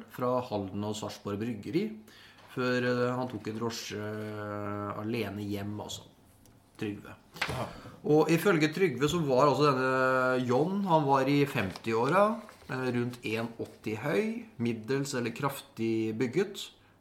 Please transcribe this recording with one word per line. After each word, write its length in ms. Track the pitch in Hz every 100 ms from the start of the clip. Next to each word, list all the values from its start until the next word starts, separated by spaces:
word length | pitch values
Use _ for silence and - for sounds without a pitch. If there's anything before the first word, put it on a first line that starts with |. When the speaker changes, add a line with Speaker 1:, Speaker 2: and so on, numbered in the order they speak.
| -
Speaker 1:
fra 300 | - 123 127
Halden 400 | 123 104 95 101
og 80 | 107 104
Sarpsborg 420 | - - 104 101
Bryggeri, 460 | 117 107 104 151 214 220 - - - - -
før, 320 | 131 127 123
eh, 320 | 123 123 123 127
han 160 | 127
tok 160 | 104 107
en 100 | 110
drosje, 340 | 117 - - 101
eh, 1040 | 107 107 107 107 104 104 104 104 101 104
alene 400 | 107 120 98 101
hjem, 320 | 101 101 101 104
altså. 240 | 101 - - _ _ _ - - _ -
Trygve. 380 | 107 101 - - _ - -
Speaker 2:
Ja. 160 | 127 - - - -
Speaker 1:
Og 240 | - 151 156
ifølge 380 | 165 202 165 151
Trygve 380 | 175 190 120 143
så 80 | 170 147
var 220 | 127 147
altså 240 | 131 147
denne 760 | 131 131 131 131 131 127 127 123
John, 380 | 127 170 202
han 200 | 190 160 139
var 180 | 135 135
i 140 | 143
femtiåra, 960 | 143 131 95 - 113 113 131 185 208 226 - - -
eh, 180 | 131 127
rundt 240 | 123 120 - 107
en 220 | 110 117 -
åtti 380 | 110 - 110 113
høy, 480 | 143 196 220 233 - -
middels 540 | 117 110 110 139 139
eller 200 | 123 120
kraftig 800 | 113 139 - - - 113 113 110 110
bygget, 520 | 127 156 202 - - - _ _